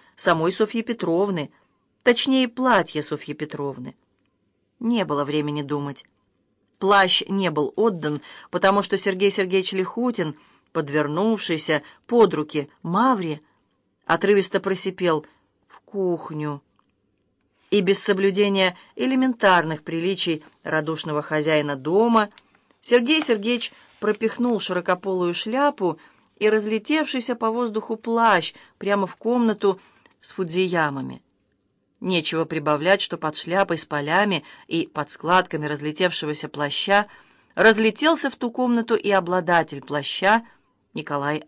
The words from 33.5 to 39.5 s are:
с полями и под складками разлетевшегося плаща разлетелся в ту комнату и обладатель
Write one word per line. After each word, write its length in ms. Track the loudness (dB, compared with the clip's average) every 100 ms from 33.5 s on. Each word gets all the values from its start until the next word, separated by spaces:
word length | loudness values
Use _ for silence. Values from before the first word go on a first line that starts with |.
| 0 0 -2
с 60 |
полями 600 | -4 -4 0 0 2 0 -4 -18 -6
и 180 | -4 -4
под 240 | -6 -6
складками 560 | -6 2 2 2 -4 -6
разлетевшегося 800 | -6 -6 -2 -2 -2 -4 -6 -8
плаща 600 | -6 -4 -2 0 2 0 -8 _ _ _ 2
разлетелся 760 | 4 6 2 2 2 2 0
в 60 | -4
ту 160 | -6
комнату 420 | -2 0 0 0
и 160 | 0 2
обладатель 720 | 2 2 0 2